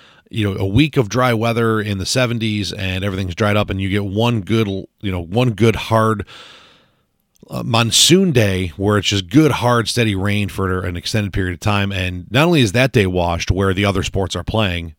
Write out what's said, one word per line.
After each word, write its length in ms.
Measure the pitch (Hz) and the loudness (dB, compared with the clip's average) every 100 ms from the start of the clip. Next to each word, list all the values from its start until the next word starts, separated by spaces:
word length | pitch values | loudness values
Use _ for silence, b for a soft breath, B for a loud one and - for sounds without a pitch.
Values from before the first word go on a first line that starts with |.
| b b _ | b b _
you 120 | 113 | -4
know, 160 | 104 95 | -2 -2
a 60 | |
week 320 | 98 104 151 143 | 0 2 2 2
of 140 | 104 | 0
dry 240 | 117 123 | 0 2
weather 480 | 113 113 117 113 110 | 2 0 0 0 0
in 160 | 104 98 | -2 -4
the 80 | 92 | -2
seventies 640 | 131 123 117 110 104 92 | 0 0 0 -2 -2 -4
and 320 | 98 95 92 | -4 -4 -4
everything's 300 | 101 92 95 | -4 -4 -4
dried 240 | 85 104 104 | -2 0 0
up, 100 | 101 | 0
and 100 | 98 | -2
you 120 | 98 | -2
get 160 | 101 101 | -2 -2
one 340 | 101 120 117 | 0 0 0
good, 280 | 87 110 104 | 0 0 0
you 440 | 95 - _ 104 | -4 -10 _ -6
know, 80 | 92 | -6
one 300 | 85 107 127 | -2 0 0
good 260 | 98 113 104 | 4 2 2
hard, 500 | - 113 110 104 - B B B B B B B B _ _ _ - | 0 2 2 0 -6 B B B B B B B B _ _ _ -12
uh, 120 | 123 | -8
monsoon 720 | 120 113 117 - - 185 190 | -2 0 2 4 6 6 4
day 360 | 120 104 92 92 78 | 2 2 0 -4 -2
where 180 | 98 104 | 0 2
it's 120 | - | 0
just 200 | 101 90 | -2 2
good, 220 | 127 151 | 4 4
hard, 340 | - 120 120 107 | 2 2 2 0
steady 280 | - 113 | 0 0
rain 340 | 95 101 104 101 | 0 -2 -2 -4
for 380 | - 95 92 90 | -2 -2 -2 -4
an 100 | 87 | -8
extended 380 | - 110 101 | -4 -4 -2
period 180 | 98 92 | -2 -4
of 80 | 87 | -4
time. 320 | 104 104 98 | -2 0 0
And 340 | 95 92 90 85 | -2 -6 -6 -4
not 160 | 113 165 | 0 2
only 160 | 165 | 4
is 100 | 113 | 2
that 200 | 107 131 | 2 2
day 140 | 117 95 | 2 2
washed 440 | 90 85 87 - | 2 0 0 0
where 240 | 92 98 | 0 0
the 100 | 92 | 2
other 180 | 101 95 | 0 0
sports 320 | - 98 92 | -2 -4 -4
are 100 | 90 | -4
playing 500 | 82 110 101 87 82 | -4 -2 -2 -4 -8